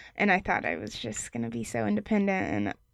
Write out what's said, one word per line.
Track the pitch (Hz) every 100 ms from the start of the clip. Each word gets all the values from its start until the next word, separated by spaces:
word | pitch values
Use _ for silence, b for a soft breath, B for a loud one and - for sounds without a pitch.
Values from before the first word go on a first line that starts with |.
| B
And | - 208
I | 185
thought | 190 -
I | - 82
was | 107
just | - 117 107 -
gonna | 117 117
be | 117
so | 110 117 107
independent, | 208 208 208 196 190 78
and | 101 101 - _